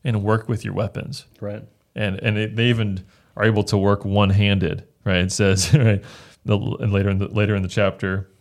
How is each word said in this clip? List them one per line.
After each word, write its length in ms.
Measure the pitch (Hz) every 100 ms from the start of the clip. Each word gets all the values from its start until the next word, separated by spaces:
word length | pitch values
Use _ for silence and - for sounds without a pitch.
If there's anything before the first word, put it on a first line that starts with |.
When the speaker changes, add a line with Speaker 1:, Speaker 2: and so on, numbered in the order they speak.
Speaker 1:
and 200 | - 107
work 260 | 101 113 -
with 160 | 110 107
your 80 |
weapons." 520 | 95 101 - - - - _
Speaker 2:
Right. 240 | 104 104 - _ _ -
Speaker 1:
And, 240 | 104 95
and 160 | 113 107
it, 180 | 110 110
they 100 | 120
even 360 | 113 107 92 - _ _ -
are 100 | 107
able 180 | 104 101
to 120 | 101
work 260 | 101 101 101
one-handed, 840 | 101 98 98 101 98 87 - - _
right? 140 | - 90
It 140 | 92
says, 400 | - 98 95 -
<laughs> 40 | 156
right, 260 | 113 98 - - - _ -
the, 120 | 104
and 340 | 110 - 107
later 180 | 101 98
in 80 | 95
the, 80 | 101
later 280 | 104 104 101
in 60 |
the 60 | 92
chapter 600 | - 98 - 98 95 95 _